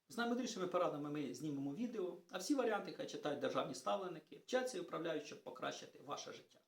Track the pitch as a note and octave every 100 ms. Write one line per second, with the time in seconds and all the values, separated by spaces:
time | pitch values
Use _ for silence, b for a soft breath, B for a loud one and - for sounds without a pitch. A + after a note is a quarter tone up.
0 | _ A3 A#3+ A#3+ A#3+ F#3+ F3+ F3+ E3 D3+
1 | D3 D3 C3 - D#3 C#3+ C#3 D3 A#3 G#3+
2 | F3+ F3 - F#3 F#3 C#4 A#3 G3+ F3+ -
3 | D#3 D3+ D3+ C#3 C3 B2+ E3+ - - G3+
4 | F#3 E3 - - - B3+ B3+ F#3 E3 E3
5 | E3 D#3 - - - - C#3+ - - -
6 | C3 - - A#2 - -